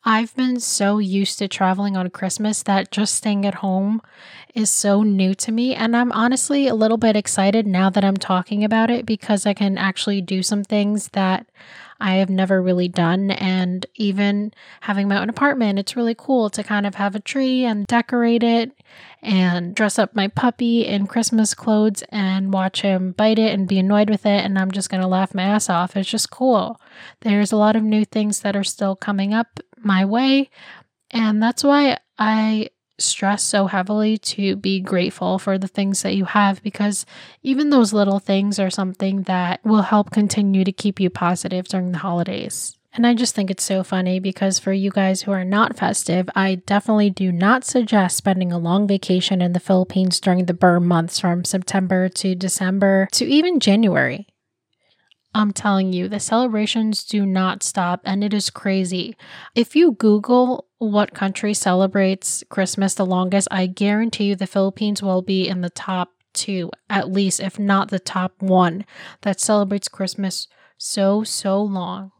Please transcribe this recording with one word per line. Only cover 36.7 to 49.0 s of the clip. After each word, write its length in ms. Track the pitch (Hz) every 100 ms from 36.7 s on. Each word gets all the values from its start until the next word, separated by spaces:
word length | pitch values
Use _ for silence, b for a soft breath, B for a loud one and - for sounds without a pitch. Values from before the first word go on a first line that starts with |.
| - 208 196 - B B B
even 260 | 262 269 294
those 240 | 277 214
little 240 | 214 202 196
things 400 | - 196 202 202
are 140 | 190
something 500 | 190 185 185 196 196
that 400 | 185 185 175 -
will 200 | 214 214
help 260 | 185 208 208
continue 540 | 220 208 - 202 190
to 80 | 190
keep 280 | 196 208 196
you 80 | 185
positive 600 | - 175 175 180 185 185
during 240 | 190 180
the 80 | 175
holidays. 760 | 196 175 170 190 - - - - _
And 120 | - 240
I 80 |
just 220 | 240 240 -
think 160 | 190
it's 120 | 190
so 200 | - 190
funny 360 | 180 185 185 185
because 380 | 190 185 196 190
for 160 | -
you 160 | 190 196
guys 320 | 196 190 190
who 100 | -
are 140 | 190 185
not 320 | 202 226 -
festive, 500 | 185 202 - 175 180 -
I 200 | 190 185
definitely 560 | - 202 220 214 208
do 200 | 190 190
not 320 | 175 196 254
suggest 540 | - 254 220 214 185 -
spending 340 | 202 185 180
a 60 | 175
long 300 | 165 190 202
vacation 560 | 196